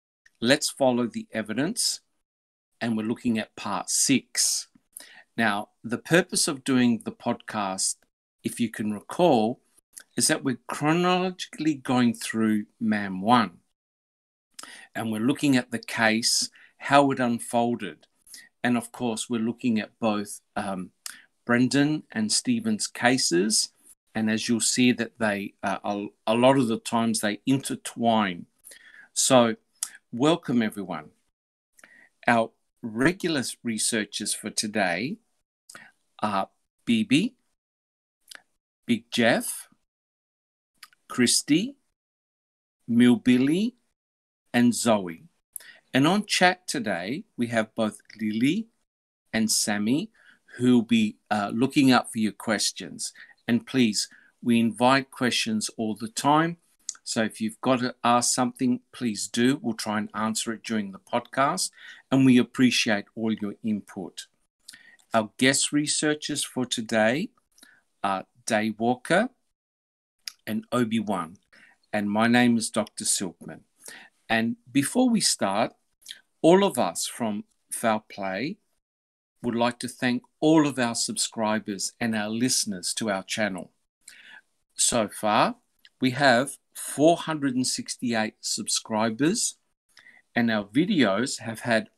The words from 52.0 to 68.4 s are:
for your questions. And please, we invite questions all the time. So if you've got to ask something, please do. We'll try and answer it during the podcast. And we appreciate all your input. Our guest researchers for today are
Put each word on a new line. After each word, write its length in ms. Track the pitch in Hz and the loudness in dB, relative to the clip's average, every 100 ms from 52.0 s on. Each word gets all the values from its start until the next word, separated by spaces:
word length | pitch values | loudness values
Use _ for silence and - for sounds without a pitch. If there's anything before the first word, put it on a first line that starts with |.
| - | 2
for 60 | 110 | -2
your 140 | 107 | -4
questions. 800 | - - 101 - - 92 - - - - _ - | -4 -4 -2 -2 -6 -12 -12 -12 -14 -20 _ -2
And 200 | 117 - | -2 0
please, 420 | 131 110 98 - - _ _ | 2 2 0 -6 -10 _ _
we 180 | 123 117 | 2 2
invite 520 | 113 113 123 135 135 | 2 2 4 2 0
questions 580 | - 123 - 113 107 - - | -4 -2 0 -2 -2 -4 -4
all 160 | 110 | -6
the 140 | 104 110 | -6 -8
time. 500 | - 143 151 165 170 _ _ - - | -2 2 4 2 -4 _ _ -14 -12
So 180 | - 117 | -6 -2
if 180 | 104 - | -2 -2
you've 220 | 110 - | -6 -2
got 200 | 127 127 | 0 0
to 120 | 123 - | 0 -2
ask 300 | 120 120 - | 2 4 2
something, 460 | - 123 - 127 123 _ | 0 0 0 0 0 _
please 360 | - 120 98 - | -6 -6 -4 -4
do. 320 | 117 127 143 | 2 2 2
We'll 140 | 113 110 | -4 -6
try 240 | 110 104 | -4 -4
and 100 | 104 104 | -4 -4
answer 360 | 110 110 117 | -4 -2 -6
it 120 | 104 | -8
during 300 | - 110 98 | -4 -4 -4
the 60 | 95 | -10
podcast. 720 | - 120 - 131 139 190 - - - - - | -4 -4 -2 0 0 0 -6 -10 -20 -16 0
And 140 | 135 131 | 4 8
we 140 | 123 | 6
appreciate 640 | 117 - 127 - 120 101 - | 4 2 2 4 0 -2 -4
all 200 | 113 110 | -6 -4
your 200 | 101 104 - | -4 -6 -6
input. 640 | 110 101 - 98 85 - - _ _ _ - - - _ _ | -4 -4 -6 -12 -14 -14 -20 _ _ _ -20 -20 -20 _ _
Our 160 | 113 104 - | -2 -2 2
guest 340 | 131 135 - | 2 2 0
researchers 720 | 147 147 - 151 151 - 139 | -2 -2 -2 -2 -2 -6 -8
for 220 | - 127 123 | -6 -6 -6
today 640 | - 110 110 110 143 233 _ _ _ - _ _ _ | -6 -2 2 2 0 -6 _ _ _ -20 _ _ _
are 220 | 98 95 - _ | -4 -4 -8 _